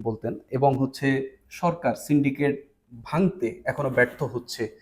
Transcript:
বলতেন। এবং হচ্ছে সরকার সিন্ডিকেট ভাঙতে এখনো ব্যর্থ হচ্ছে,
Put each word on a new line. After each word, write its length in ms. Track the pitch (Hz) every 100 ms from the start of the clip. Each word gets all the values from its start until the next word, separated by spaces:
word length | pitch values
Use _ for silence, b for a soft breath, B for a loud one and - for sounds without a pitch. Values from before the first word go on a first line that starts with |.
| 113
বলতেন। 260 | 107 117 - - 131
এবং 140 | 139 135
হচ্ছে 260 | 135 - 139 135 135 - - -
সরকার 340 | 175 165 127 113 -
সিন্ডিকেট 500 | 147 139 139 143 - - _ _ 120 -
ভাঙতে 400 | 160 190 - 113 - 131
এখনো 180 | 131 139 123
ব্যর্থ 220 | 123 - 131
হচ্ছে, 300 | 120 - - 107 -